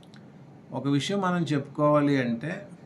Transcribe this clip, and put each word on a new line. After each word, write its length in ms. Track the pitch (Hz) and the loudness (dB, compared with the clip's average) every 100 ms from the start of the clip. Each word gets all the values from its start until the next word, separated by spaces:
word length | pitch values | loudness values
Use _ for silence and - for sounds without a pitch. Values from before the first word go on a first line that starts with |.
| - - - - - - - | -20 -20 -20 -20 -20 -20 -12
ఒక 160 | 127 139 | -6 0
విషయం 320 | 143 147 202 | 0 0 -2
మనం 220 | 180 175 | 0 0
చెప్పుకోవాలి 760 | 147 143 - - 147 147 143 135 | 0 -2 -2 0 4 4 4 2
అంటే 500 | 120 117 147 202 202 - | 0 -2 -6 -10 -12 -20